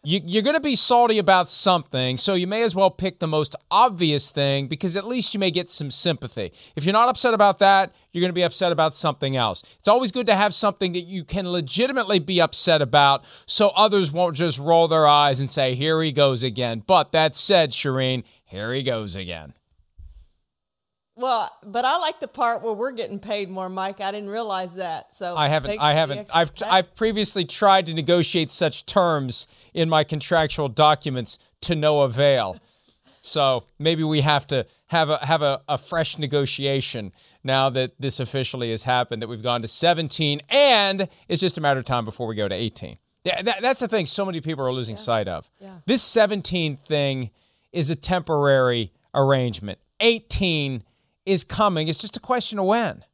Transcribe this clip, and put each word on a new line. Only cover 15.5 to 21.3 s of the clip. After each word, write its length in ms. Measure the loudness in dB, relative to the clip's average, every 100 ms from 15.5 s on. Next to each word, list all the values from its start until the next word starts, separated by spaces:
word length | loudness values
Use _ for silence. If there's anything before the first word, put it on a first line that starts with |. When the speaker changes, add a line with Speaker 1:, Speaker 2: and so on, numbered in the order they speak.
Speaker 1:
say, 240 | -2 -2
"Here 280 | 0 0 0
he 100 | 0
goes 300 | 2 2 2
again." 400 | -4 -4 -6 -6 4
But 240 | 4 4
that 220 | 2 2
said, 380 | 0 2 4 2
Shireen, 500 | -2 -4 -2 -2 -2 -8 _
here 300 | _ -12 -6
he 80 | -4
goes 340 | -4 -4 -6 -10
again. 380 | -10 -12 -14 -20 _ _ _ -20 -20 -20 -20 _ _ _ _ _ _ _ _ -8
Speaker 2:
Well, 340 | -2